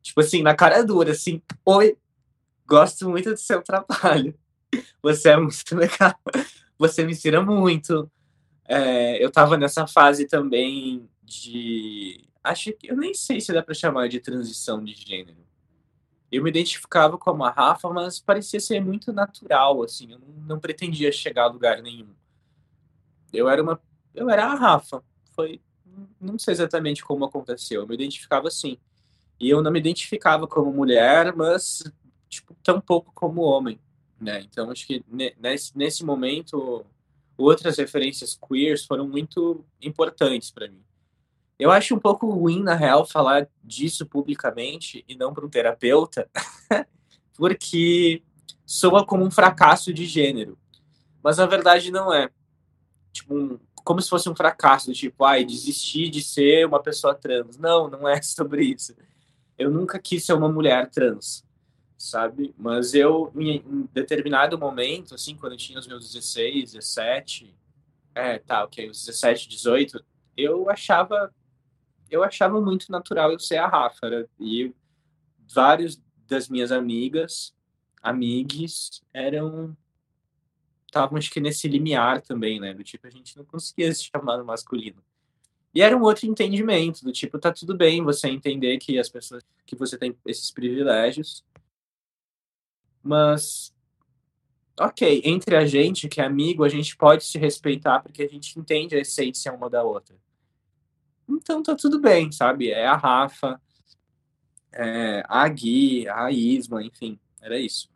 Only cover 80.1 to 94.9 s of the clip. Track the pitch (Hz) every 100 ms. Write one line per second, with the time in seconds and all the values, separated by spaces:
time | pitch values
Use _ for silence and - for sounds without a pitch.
80.1 | _ _ _ _ _ _ _ _ 151 139
81.1 | 151 147 - 147 151 156 143 156 139 120
82.1 | 131 - 120 110 110 98 95 101 - 127
83.1 | 127 127 - 147 160 - - 165 160 -
84.1 | 147 131 120 120 113 - 123 110 98 _
85.1 | _ _ _ _ _ _ 156 208 247 220
86.1 | 214 220 214 196 196 220 180 165 160 127
87.1 | 123 147 151 170 165 165 185 165 165 160
88.1 | 143 139 131 143 135 127 131 - 127 120
89.1 | 123 - 123 _ _ _ 123 131 127 127
90.1 | 123 - 123 - - 123 127 139 110 117
91.1 | 127 156 - _ _ _ _ _ _ _
92.1 | _ _ _ _ _ _ _ _ _ 143
93.1 | 151 151 151 151 - - _ _ _ _
94.1 | _ _ _ _ _ _ - 208